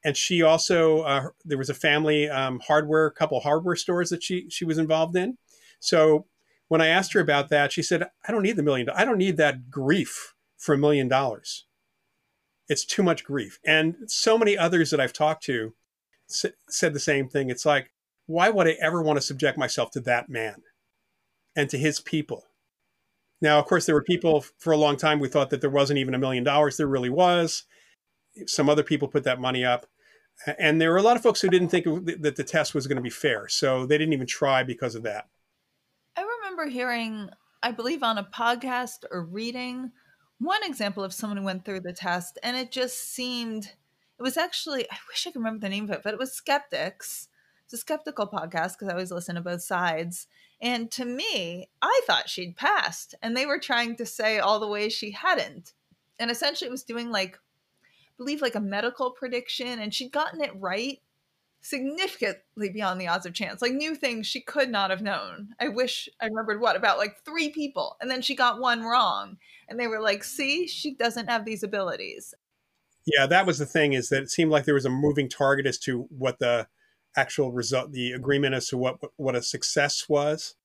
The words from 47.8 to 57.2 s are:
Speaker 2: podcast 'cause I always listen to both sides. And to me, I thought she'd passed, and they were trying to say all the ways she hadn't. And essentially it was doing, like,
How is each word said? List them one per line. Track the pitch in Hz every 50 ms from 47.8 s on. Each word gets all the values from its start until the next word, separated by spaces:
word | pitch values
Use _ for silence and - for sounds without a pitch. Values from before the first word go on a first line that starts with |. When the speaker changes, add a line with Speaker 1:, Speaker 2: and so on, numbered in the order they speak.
| - - 311 302 311 311 - - 208
Speaker 2:
podcast | 202 208 190 156 170 175 170 160 185 175
'cause | - 214 196
I | 175
always | 180 190 180 180
listen | 180 175 - 175
to | 175
both | 170 180 175 175 175
sides. | - 202 175 180 175 165 160 170 170 175 - - _ _ _ _ _ _ _
And | - 240 247 240 226 226
to | - - 254
me, | 240 247 262 381 453 392 214 185 170 175 180 180 _ _ _
I | - 339 466 539 480
thought | - 170 127 - -
she'd | - - 180 175 175
passed, | - 247 311 415 370 - - 170 - - - - - -
and | 226 226
they | 254 269
were | 294 285 294
trying | 285 - 262 233 240 233 233
to | 233 240
say | - - - 226 214 220 214
all | - 196 214 214
the | 220 214
ways | 208 208 208 214 220
she | - - 208 202
hadn't. | - - 370 359 269 - - 143 - 170 - _ _ _ _ _ _ _ _ _ _
And | 226 233
essentially | 240 233 320 285 294 - 359 247
it | 254
was | 262 -
doing, | _ 233 233 240 233
like, | 233 202